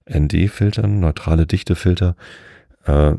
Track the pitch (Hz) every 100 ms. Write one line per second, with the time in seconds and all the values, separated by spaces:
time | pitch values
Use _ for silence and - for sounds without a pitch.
0 | - 76 73 82 98 - 104 107 104 101
1 | 82 - - 80 82 92 - 90 92 90
2 | 90 87 - - - - _ _ - 73
3 | 76